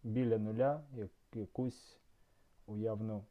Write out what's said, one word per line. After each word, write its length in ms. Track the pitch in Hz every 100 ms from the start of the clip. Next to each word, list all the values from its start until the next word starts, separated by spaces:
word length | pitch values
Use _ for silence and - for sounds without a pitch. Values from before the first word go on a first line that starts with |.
біля 360 | 117 113 123 110
нуля, 440 | 107 110 131 151 143
як-, 160 | 127 104 - _
якусь 640 | 117 98 - 127 - - - _ _ _ _ _ - -
уявну, 580 | 107 110 107 110 104 104